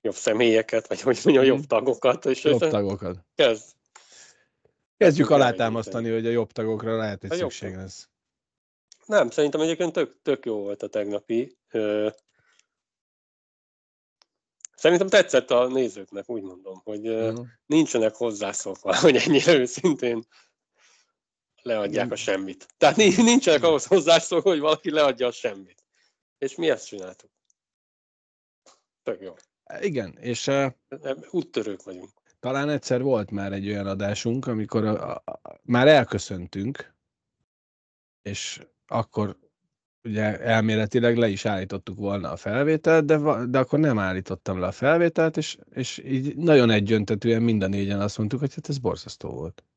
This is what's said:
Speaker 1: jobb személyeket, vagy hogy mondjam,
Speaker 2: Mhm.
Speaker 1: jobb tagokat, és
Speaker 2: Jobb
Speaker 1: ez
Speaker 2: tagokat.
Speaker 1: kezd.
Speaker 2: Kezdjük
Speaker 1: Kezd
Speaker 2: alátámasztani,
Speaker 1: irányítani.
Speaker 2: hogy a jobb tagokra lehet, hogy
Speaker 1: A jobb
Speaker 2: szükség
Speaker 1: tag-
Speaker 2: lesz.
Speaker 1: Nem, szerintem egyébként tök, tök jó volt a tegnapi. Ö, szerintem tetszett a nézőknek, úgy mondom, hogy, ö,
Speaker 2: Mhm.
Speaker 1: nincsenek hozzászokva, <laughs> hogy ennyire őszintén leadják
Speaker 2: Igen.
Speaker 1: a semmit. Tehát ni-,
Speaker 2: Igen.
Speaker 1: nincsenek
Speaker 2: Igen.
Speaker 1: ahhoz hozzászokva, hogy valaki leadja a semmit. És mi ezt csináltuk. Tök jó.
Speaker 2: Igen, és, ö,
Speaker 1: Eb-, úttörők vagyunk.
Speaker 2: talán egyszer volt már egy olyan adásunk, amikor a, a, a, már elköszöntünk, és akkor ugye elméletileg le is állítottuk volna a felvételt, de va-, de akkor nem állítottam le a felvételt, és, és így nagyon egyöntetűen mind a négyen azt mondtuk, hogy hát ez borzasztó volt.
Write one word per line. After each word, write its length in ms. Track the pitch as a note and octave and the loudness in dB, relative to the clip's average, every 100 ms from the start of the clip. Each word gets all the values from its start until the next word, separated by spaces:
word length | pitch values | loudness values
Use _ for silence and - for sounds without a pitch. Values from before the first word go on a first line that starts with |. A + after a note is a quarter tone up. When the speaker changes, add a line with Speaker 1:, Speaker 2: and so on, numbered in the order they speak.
Speaker 1:
jobb 140 | A2 | -8
személyeket, 720 | G2 - A2 A#2+ A2 A2 A2+ - | -4 -2 2 4 4 2 -4 -4
vagy 140 | G2+ | -4
hogy 180 | C3 B2 | -2 2
mondjam, 200 | E3 C#3 | 4 6
Speaker 2:
Mhm. 100 | C3+ | 4
Speaker 1:
jobb 100 | C3 D3 | 2 0
tagokat, 580 | A2+ C3 A#2+ C3 - | 0 0 0 0 0
és 200 | - B2+ | -2 0
Speaker 2:
Jobb 180 | D3+ B2+ | 2 2
Speaker 1:
ez 80 | D#3+ | 2
Speaker 2:
tagokat. 540 | A2+ G2+ G2 F#2+ F#2 _ | 0 -2 -4 -8 -10 _
Speaker 1:
kezd. 400 | - C3+ A2 - _ _ - _ - - _ _ _ _ _ _ _ | 2 2 2 -6 _ _ -20 _ -20 -20 _ _ _ _ _ _ _
Speaker 2:
Kezdjük 320 | F#3+ D3+ C#3 | 4 4 4
Speaker 1:
Kezd 120 | D3 | 6
Speaker 2:
alátámasztani, 680 | B2 A2+ A#2 A2+ G#2 A2+ A2+ | 4 2 -2 -2 -6 -6 -4
Speaker 1:
irányítani. 160 | A2+ | -2
Speaker 2:
hogy 140 | A2+ A#2 | 0 -2
a 40 | |
jobb 120 | A2 | -4
tagokra 440 | - A2 A2 G#2+ A2+ | -6 -4 -4 -4 -4
lehet, 240 | A2 G2 | -4 -8
hogy 100 | F#2+ | -8
Speaker 1:
A 40 | |
jobb 160 | E3+ E3+ | -6 -6
Speaker 2:
szükség 200 | - G2 | -8 -12
Speaker 1:
tag- 100 | F#2 | -12
Speaker 2:
lesz. 280 | F#2+ - - _ _ _ _ _ _ _ _ _ - | -14 -18 -20 _ _ _ _ _ _ _ _ _ 0
Speaker 1:
Nem, 240 | G#3 B2 | 2 2
szerintem 300 | - D3 D#3 | 0 0 0
egyébként 320 | D#3+ D#3+ F3 | -2 -2 -2
tök, 300 | E3 C#3+ _ | -2 -4 _
tök 220 | - C3+ | -4 -2
jó 140 | A#2+ G#2+ | -2 -6
volt 240 | G2+ G2+ | -6 -8
a 60 | G2+ | -6
tegnapi. 680 | G#2+ G#2 G#2 _ A2+ C3+ _ _ | -6 -4 -6 _ -4 -4 _ _
Ö, 380 | A2+ G#2+ G#2+ G#2+ - _ _ _ _ _ _ _ _ _ _ _ _ _ _ _ _ _ _ _ _ _ _ _ _ - | -6 -2 -2 -2 -6 _ _ _ _ _ _ _ _ _ _ _ _ _ _ _ _ _ _ _ _ _ _ _ _ -20
szerintem 340 | _ D#3 F3+ F#3+ | _ 2 2 4
tetszett 420 | A#3+ - C3 B2 | 4 4 0 2
a 160 | B2 B2+ | 0 2
nézőknek, 600 | C3 B2 G#2 F#2+ G2+ - | 0 -4 -6 -14 -14 -10
úgy 140 | A#2 | -10
mondom, 380 | G2 F2+ F#2+ F#2 | -10 -16 -18 -18
hogy, 220 | - G#2 A2+ | -12 -10 -6
ö, 260 | A2 A2+ | -4 -4
Speaker 2:
Mhm. 100 | A#2 A#2+ _ _ | -6 -12 _ _
Speaker 1:
nincsenek 480 | D#3 D#3 A#2+ A2 | 0 2 2 0
hozzászokva, 840 | - A#2+ G2+ G2+ - G2+ F#2+ - F#2 | 0 -6 -6 -8 -8 -10 -10 -4 4
<laughs> 40 | |
hogy 160 | D#3+ B2+ | 6 6
ennyire 380 | - C#3+ D#3+ | 4 2 4
őszintén 720 | D#3 B2 - F3+ C#3+ B2 A#2 A#2 _ _ _ _ _ _ _ _ _ _ _ _ _ | 4 2 -2 -2 0 -2 -4 -8 _ _ _ _ _ _ _ _ _ _ _ _ _
leadják 280 | B2 A2+ G2+ G#2 | -4 -2 -2 -2
Speaker 2:
Igen. 60 | F#2+ | -4
Speaker 1:
a 60 | G#2 | -4
semmit. 500 | - F#2+ F#2+ F#2 - _ | -4 -4 -4 -12 -20 _
Tehát 200 | D3 D#3+ | 2 6
ni-, 80 | |
Speaker 2:
Igen. 200 | G#3 F#3+ | 4 6
Speaker 1:
nincsenek 340 | A#3 A#3+ - D3+ | 4 4 4 4
Speaker 2:
Igen. 120 | E3 | 4
Speaker 1:
ahhoz 160 | D3+ - | 2 2
hozzászokva, 640 | F#3+ D3+ E3 - E3+ G3 | 2 6 4 4 0 0
hogy 80 | D#3+ | 0
valaki 300 | D3+ D#3 E3+ | 0 0 0
leadja 360 | D3+ C#3+ A#2+ B2 | 2 2 2 -4
a 40 | |
semmit. 520 | - A#2+ G2 F#2 _ _ _ _ _ _ _ | -4 -8 -8 -18 _ _ _ _ _ _ _
És 160 | C3+ | -10
mi 140 | - E3 | -2 -2
ezt 160 | A#2+ - | -2 -4
csináltuk. 440 | G2+ F#2 F#2+ _ _ _ _ _ _ _ _ _ _ _ _ _ _ _ _ _ _ | -14 -14 -16 _ _ _ _ _ _ _ _ _ _ _ _ _ _ _ _ _ _
Tök 180 | - G#2+ | -10 -10
jó. 140 | G2 - _ _ _ - | -12 -20 _ _ _ -8
Speaker 2:
Igen, 360 | G3+ C#3 F#2+ - | -4 -4 -8 -10
és, 280 | A#2+ A#2 - | -8 -6 -2
ö, 200 | C#3 C#3 - _ | 0 -2 -6 _
Speaker 1:
Eb-, 380 | C#3 C#3+ C#3 - | -14 -10 -10 -6
úttörők 520 | F#3 - - G#2+ G2 | -6 -4 -6 -6 -10
vagyunk. 280 | - F#2 F#2 _ _ _ | -14 -18 -18 _ _ _
Speaker 2:
talán 280 | B2 C3+ D3 | -6 -4 -2
egyszer 340 | D3 - B2 | -4 -2 -2
volt 280 | C3+ A#2+ G2+ | 0 0 -2
már 220 | G2+ G2 | -6 -6
egy 160 | G2 G2 | -6 -6
olyan 180 | G#2 G2 | -6 -6
adásunk, 600 | G2 G2+ G#2+ A#2+ B2 B2+ | -4 -4 -4 -4 -4 -4
amikor 380 | A2 G#2+ A2+ | -6 -4 -2
a, 300 | G#2+ G#2+ - | 0 -2 -6
a, 80 | - | -10
a, 360 | - - - - | -12 -16 -18 -20
már 260 | - B2 C3+ | 0 4 8
elköszöntünk, 1080 | D3+ A#2+ G#2 - F#2+ F2 F#2+ G#2 C#3+ - _ _ _ _ _ _ _ _ _ _ _ _ _ | 8 4 -4 -6 -10 -10 -8 -8 -8 -16 _ _ _ _ _ _ _ _ _ _ _ _ _
és 440 | G#2 G2 - - - _ _ | -12 -10 -10 -14 -20 _ _
akkor 520 | A#2 A2 - G#2 - _ _ _ _ _ _ | -6 -4 -4 -4 -6 _ _ _ _ _ _
ugye 380 | A#2 G#2+ G#2+ G#2+ | -8 -4 -2 -4
elméletileg 760 | A#2+ A2+ A2 A2 G#2+ B2+ A#2+ A#2+ | 0 2 2 0 0 2 2 2
le 120 | A#2 | 2
is 160 | G2 | 0
állítottuk 540 | A2 G2+ F#2+ G2 - G2 | -4 -4 -6 -8 -10 -8
volna 320 | G2+ G2+ E2 | -6 -6 -6
a 60 | D#2+ | -8
felvételt, 680 | G2 A2+ C#3+ D#3 E3 D#3+ | -4 -2 0 0 4 4
de 120 | D3 D#3 | 4 2
va-, 280 | D3 A#2+ B2 | 2 0 0
de 120 | C3 | 0
akkor 200 | B2+ C#3+ | 2 2
nem 200 | D#3 A2 | 2 2
állítottam 600 | F#2+ F#2 F#2 F#2+ - F#2 | 0 -4 -6 -8 -6 -4
le 60 | F2+ | -4
a 60 | |
felvételt, 640 | F#2+ C3 E3 E3+ E3 D#3+ D#3 | 0 2 4 2 2 0 0
és, 220 | D3+ - _ | -8 -12 _
és 280 | - B2+ - | -8 -8 -8
így 380 | - C3+ C#3 - | -6 -4 -4 -2
nagyon 340 | E3 D3 A#2+ | 4 6 6
egyöntetűen 720 | G#2+ G2+ A2 G2+ G#2+ A#2 A2+ | 4 2 0 0 -2 2 2
mind 200 | A#2 G#2+ | 2 2
a 40 | F#2+ | 0
négyen 340 | G2 G2 G2+ | -2 -2 -2
azt 180 | G2+ - | -4 -2
mondtuk, 220 | G#2+ B2+ | -4 -2
hogy 140 | C#3 | -6
hát 140 | - - | -6 -8
ez 100 | C#3 | -4
borzasztó 520 | A#2+ E2+ - - E2 | -4 -6 -12 -14 -12
volt. 340 | B1+ D#2+ - _ | -10 -12 -14 _